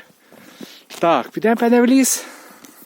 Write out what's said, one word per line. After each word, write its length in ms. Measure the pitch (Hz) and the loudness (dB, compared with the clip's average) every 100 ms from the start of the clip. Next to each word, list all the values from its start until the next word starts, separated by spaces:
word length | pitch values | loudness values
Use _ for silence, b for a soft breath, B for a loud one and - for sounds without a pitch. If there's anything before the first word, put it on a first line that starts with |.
| - _ B B B B B B _ - | -16 _ B B B B B B _ -4
Так, 300 | 170 147 - | 0 0 -2
підемо, 260 | - 214 226 | -4 -2 0
певне, 260 | 233 240 | 2 2
в 40 | 240 | 4
ліс. 400 | 262 262 - - B B B B - | 2 2 -2 -8 B B B B -20